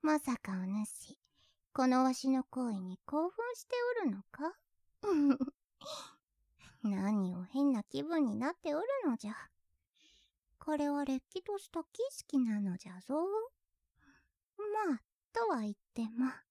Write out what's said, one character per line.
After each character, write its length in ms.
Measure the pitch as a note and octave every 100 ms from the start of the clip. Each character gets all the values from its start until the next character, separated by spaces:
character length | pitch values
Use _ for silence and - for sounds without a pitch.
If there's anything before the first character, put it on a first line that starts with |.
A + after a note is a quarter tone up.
ま 160 | D#4 D4+
さ 180 | C#4 A#3+
か 160 | -
お 140 | F#3+ F#3
主、 500 | G3+ G#3+ - - C#4+ _ _ _ _ _
こ 140 | - B3+
の 180 | B3+
わ 100 | C4
し 140 | B3+ C4+
の 160 | C4
行 260 | B3+ - B3
為 100 | G3+
に 180 | F#3 F#3
興 240 | - D4 E4+
奮 80 | - A#4
し 120 | A#4+ -
て 80 | B4 A#4+ B4
お 20 | E4+
る 40 |
の 120 | G3 -
か？ 260 | - D4+ F4+ _ _ _ _
<laughs> 520 | G#4 E4 C#4+ C4 C4+ _ _ _ C#5+ D5+ - - _ _ _ _ - -
何 520 | A3 G3 G3 G#3+ F#3
を 100 | F3+
変 280 | F3+ C4+ C#4
な 100 | B3
気 200 | - -
分 220 | D4 E4
に 120 | C4+ G#3+
な 160 | C4
っ 40 | F4
て 180 | E4+
お 60 | D4
る 60 | A4+ C#5 G4
の 100 | A#3
じ 120 | G#3
ゃ。 60 | A3 - _ _ _ _ _ _ _ _ _ _ _
こ 180 | - D4+
れ 120 | D4
は 160 | C#4+
れ 120 | C#4 C4
っ 60 | _
き 120 | F#4
と 160 | - G4+
し 120 | -
た 100 | E4+
儀 40 | D#4+ - B4+
式 280 | - - C#4
な 220 | A#3+ G#3
の 160 | G3+ F#3
じ 120 | -
ゃ 120 | F#3
ぞ。 260 | - C#4+ F4+ G#4 A#4 _ _ _ _ _ _ _ _ _ _ _ G#4 G#4+ G#4
ま 60 | B3
あ、 60 | _ _ _
と 160 | - A#4
は 120 | C#4+
言 120 | G#3+
っ 20 | G#3 _
て 80 | -
も 240 | A3+ A3+ C4 - _